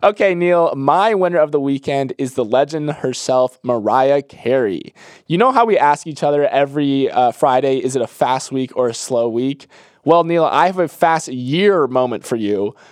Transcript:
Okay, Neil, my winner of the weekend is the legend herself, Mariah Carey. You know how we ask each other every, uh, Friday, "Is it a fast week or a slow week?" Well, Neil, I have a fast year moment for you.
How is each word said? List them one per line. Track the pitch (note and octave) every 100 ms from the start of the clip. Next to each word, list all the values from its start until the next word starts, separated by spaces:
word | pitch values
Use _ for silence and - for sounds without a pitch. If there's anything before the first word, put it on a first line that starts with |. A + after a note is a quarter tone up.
Okay, | G3+ G#3 G3+
Neil, | F3 F3 F3 E3 C#3
my | C3+ E3 G#3+
winner | G3+ F3+ E3+
of | D3+
the | D3
weekend | C#3 C#3 D3+ C#3 C3+ -
is | C3+
the | C3 A2
legend | B2+ D3 D#3 D3+
herself, | C#3+ C3 B2 - B2+ B2+ -
Mariah | B2+ A#2+ G#2 B2+ C3+ C#3+
Carey. | C#3 - A#2 C3 A2 E2+ - - - - -
You | E3+
know | B3+
how | C4 A#3
we | F#3+
ask | C#3+ D3 E3
each | C#3+
other | D3 D3 C#3+
every, | C3+ C#3 C#3+ C#3+ C3+ C3
uh, | - B2
Friday, | - D3 B2+ C3+ C3+
"Is | C3 C3
it |
a | A2+
fast | - C3 C3 -
week | C3+ C3 -
or | B2
a |
slow | A#2 - B2 A#2
week?" | A2+ C3 C#3 - - _ _ C#3
Well, | E3+
Neil, | E3 E3+ D#3+
I | C#3 F3
have | F#3
a | E3
fast | - E3 D#3+ -
year | B2+ B2 D#3+ G3+ F#3 C3
moment | B2+ B2+ A2+
for | - A#2+
you. | G2+ G2+ G#2 - -